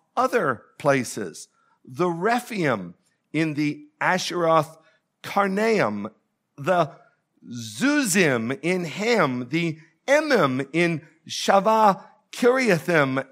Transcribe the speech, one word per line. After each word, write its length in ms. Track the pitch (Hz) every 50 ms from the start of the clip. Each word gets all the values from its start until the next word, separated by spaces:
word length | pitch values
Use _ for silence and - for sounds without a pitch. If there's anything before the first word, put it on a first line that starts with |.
| _ _ -
other 460 | - 254 254 - 233 175 139 120 - - _ _
places. 720 | - - 147 139 131 117 - - 117 101 82 78 - - _ _ _ _ _ _ _ _
The 260 | - 131 131 180 180
Rephaim 840 | 165 165 180 226 233 240 233 - 233 196 160 139 117 101 90 85 - _ _ _ _ _ _ _ -
in 220 | 151 165 156 147
the 300 | 147 151 147 147 - - _ _ -
Asheroth 760 | 143 160 185 180 - - 165 175 165 160 160 160 147 - - _ _ _ _ _ _ _ _ _ -
Karnaim, 880 | - - 202 202 196 190 208 220 226 220 185 135 107 104 104 101 - _ _ _ _ _ _ _ _ _
the 360 | - 139 170 185 175 160 147 - - _ _ _ _ _ _ _ _ - -
Zuzim 1080 | 120 120 113 110 107 120 208 285 294 294 269 202 160 196 175 147 127 117 113 120 135 -
in 240 | - 170 185 185 175
Ham, 640 | 151 131 165 208 233 240 208 160 135 127 123 127 117
the 300 | 135 170 170 165 156 156 - _ _ _ -
Emim 600 | 247 277 302 311 302 269 202 151 131 127 135 139 - -
in 280 | 165 175 170 165 143 - _ _ _ _
Shavah 760 | - - - - - 196 196 185 220 220 220 214 202 180 - - - _ _ _ _
Kiriathim, 920 | - - 254 240 254 262 254 220 180 151 - 180 170 156 139 135 131 135 131 -